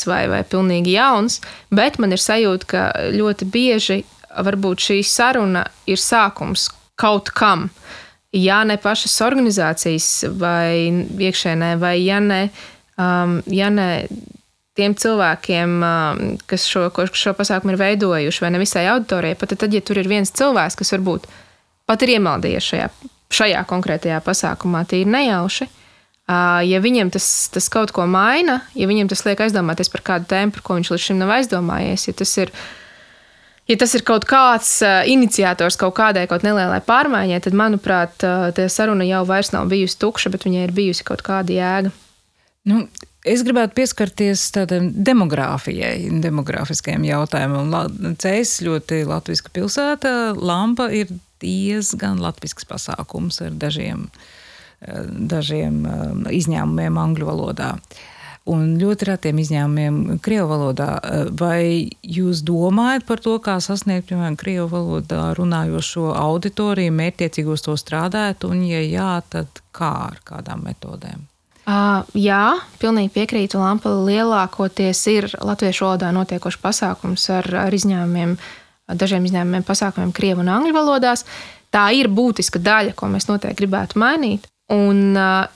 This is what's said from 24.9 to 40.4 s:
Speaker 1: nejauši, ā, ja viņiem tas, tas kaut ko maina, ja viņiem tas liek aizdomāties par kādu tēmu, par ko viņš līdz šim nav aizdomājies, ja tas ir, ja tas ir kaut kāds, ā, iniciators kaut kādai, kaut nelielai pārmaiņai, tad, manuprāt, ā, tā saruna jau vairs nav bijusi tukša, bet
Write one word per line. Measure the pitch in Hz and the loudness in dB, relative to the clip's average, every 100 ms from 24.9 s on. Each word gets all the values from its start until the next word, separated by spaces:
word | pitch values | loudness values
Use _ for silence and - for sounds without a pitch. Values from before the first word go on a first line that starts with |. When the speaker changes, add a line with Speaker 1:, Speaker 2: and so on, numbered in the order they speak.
| 185 190 247 | 0 2 2
Speaker 1:
nejauši, | 277 190 180 - 262 - - _ _ _ - | 2 0 -2 -4 -8 -12 -20 _ _ _ -2
ā, | 180 180 175 180 | 2 4 4 2
ja | 190 | 2
viņiem | 220 247 185 | 4 2 2
tas, | 190 - - - | 0 -2 -2 -2
tas | 214 - | -2 -2
kaut | 226 214 - | 0 0 0
ko | 175 | 2
maina, | 185 208 285 349 254 - 262 | 4 4 4 2 0 -4 -4
ja | 190 | 0
viņiem | 214 196 | 2 2
tas | 196 214 | 0 0
liek | 202 220 | 0 2
aizdomāties | 202 170 170 180 | 2 0 0 -2
par | - - | -2 -2
kādu | 180 175 | -2 0
tēmu, | 190 208 202 | 0 0 -2
par | - | -4
ko | 180 | -2
viņš | 175 175 | 0 -2
līdz | - | 0
šim | 190 | 0
nav | 190 233 | 2 2
aizdomājies, | 254 180 175 160 180 190 - | 2 0 0 -2 -2 -2 -4
ja | 185 | -4
tas | 190 - | -2 0
ir, | 185 - - - - - - - _ _ _ _ - | -2 -6 -16 -18 -20 -20 -20 -20 _ _ _ _ -2
ja | 220 | 2
tas | 240 233 | 2 2
ir | - | 2
kaut | 220 - | 2 4
kāds, | 269 254 226 - - | 6 6 4 2 2
ā, | 208 190 196 | 4 4 4
iniciators | 262 233 - 185 180 175 - | 4 4 4 2 2 0 2
kaut | 190 185 | 0 2
kādai, | 220 190 175 | 2 4 0
kaut | 175 | 0
nelielai | 202 208 180 190 | 2 2 2 0
pārmaiņai, | - 240 294 226 190 175 185 | 4 4 4 2 0 0 2
tad, | 196 | 2
manuprāt, | 220 202 - 180 175 - 185 | 2 2 2 0 0 -2 -2
ā, | 180 175 | 0 0
tā | 175 185 | 0 -2
saruna | - 220 202 180 | 0 2 2 2
jau | 185 180 | 0 2
vairs | 190 202 - | 0 0 -2
nav | 185 | 0
bijusi | 196 185 - | 0 0 0
tukša, | 208 - - | -2 0 -4
bet | 190 | -2